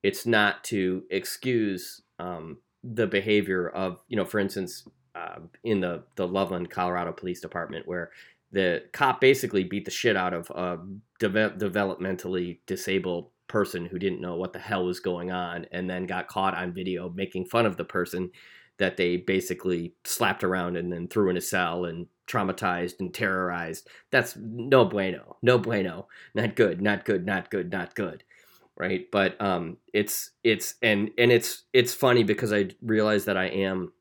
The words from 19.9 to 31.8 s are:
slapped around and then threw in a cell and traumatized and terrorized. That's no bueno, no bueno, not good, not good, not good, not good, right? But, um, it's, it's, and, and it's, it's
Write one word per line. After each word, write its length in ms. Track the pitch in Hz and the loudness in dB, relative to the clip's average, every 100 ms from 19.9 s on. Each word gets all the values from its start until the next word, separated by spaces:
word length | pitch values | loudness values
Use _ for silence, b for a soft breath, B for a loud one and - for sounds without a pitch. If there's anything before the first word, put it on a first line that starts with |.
| _ | _
slapped 400 | - - 107 98 | -8 0 0 2
around 360 | 92 92 87 87 | 0 0 -2 -2
and 120 | 87 | -4
then 160 | 87 87 | -6 -2
threw 220 | 110 98 | 2 2
in 80 | 90 | 2
a 60 | |
cell 420 | - 95 87 87 | -2 -2 0 -2
and 220 | 87 82 85 _ - | -4 -6 -12 _ -4
traumatized 720 | 117 95 90 95 87 90 - | -2 0 0 -2 0 -4 -4
and 120 | 90 | -8
terrorized. 720 | - 101 92 90 87 85 82 - B B | -2 -2 0 -2 -2 -6 -10 -14 B B
That's 240 | 131 - - | 0 0 -6
no 500 | 113 120 120 131 107 | -10 -8 6 6 6
bueno, 500 | 104 95 82 - - | 2 -2 -4 -12 2
no 160 | 117 123 | 4 4
bueno, 480 | 110 107 90 82 - B B | 4 0 0 -4 -14 B B
not 220 | 107 113 - | -2 0 4
good, 240 | 104 85 | 4 6
not 240 | 104 98 | 2 2
good, 220 | - 98 92 | 2 0 0
not 240 | 98 - | -4 -2
good, 200 | 101 87 | -4 -2
not 240 | 92 87 | -4 -6
good, 300 | - 92 78 _ b b b b - | -6 -6 -6 _ b b b b -6
right? 300 | 92 95 - | -2 -2 0
But, 280 | 101 95 - | 2 2 2
um, 360 | 101 90 82 - _ | 0 0 -2 -10 _
it's, 380 | 107 104 - - _ | 0 0 -4 -6 _
it's, 340 | 117 107 - - | 2 2 -2 0
and, 300 | 117 101 107 - | 2 2 0 4
and 120 | 120 | 6
it's, 340 | 120 - - _ | 6 4 -8 _
it's 180 | 127 | 4